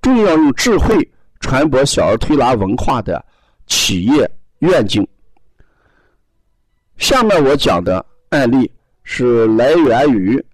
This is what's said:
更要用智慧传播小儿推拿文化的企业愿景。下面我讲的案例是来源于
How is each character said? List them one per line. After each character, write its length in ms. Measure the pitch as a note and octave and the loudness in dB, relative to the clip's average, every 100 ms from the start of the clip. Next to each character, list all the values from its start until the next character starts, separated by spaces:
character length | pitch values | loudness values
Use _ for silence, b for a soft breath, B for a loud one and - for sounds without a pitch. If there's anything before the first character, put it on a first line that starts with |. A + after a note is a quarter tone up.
更 180 | C4 B3 | 0 0
要 180 | G#3 D#3+ | 2 2
用 160 | D3+ | 0
智 240 | - - G3 | 0 -2 0
慧 200 | - - - _ _ _ | 2 0 -2 _ _ _
传 280 | - C3 D#3 | -4 -2 0
播 160 | C3 | 0
小 220 | C#3 - E2+ | 0 0 -2
儿 100 | A2+ | -2
推 180 | - D3+ | 0 0
拿 160 | C3 | 2
文 240 | B2 F#2+ A#2+ | 0 -2 -2
化 260 | - B2 | -2 -4
的 220 | G2+ E2+ - _ _ _ - | -4 -8 -10 _ _ _ -8
企 380 | - - F#2 | -4 -4 -2
业 260 | G2 D3 A#2 - - _ | 0 0 0 -4 -20 _
愿 260 | D#3+ E3+ G#2+ | 0 0 0
景。 180 | G#2+ G2 _ _ - _ _ - _ _ _ _ _ _ _ _ _ _ _ _ - | -2 -4 _ _ -20 _ _ -20 _ _ _ _ _ _ _ _ _ _ _ _ -10
下 240 | - C4+ | -2 0
面 180 | A3+ F#3 | 2 2
我 120 | C3+ C#3+ | 2 0
讲 260 | - F2 | 0 -2
的 220 | F2+ F#2 - _ _ | -2 -4 -6 _ _
案 200 | D3+ B2+ | -2 0
例 220 | C3 B2 - _ _ | 0 0 -6 _ _
是 440 | - - B2 A#2 A2+ | -14 -4 0 2 2
来 240 | A2 B2 | 2 2
源 360 | E3 D3 A#2 D3 | 4 4 2 2
于 360 | A2+ F#2 C3 - | 0 0 -2 -4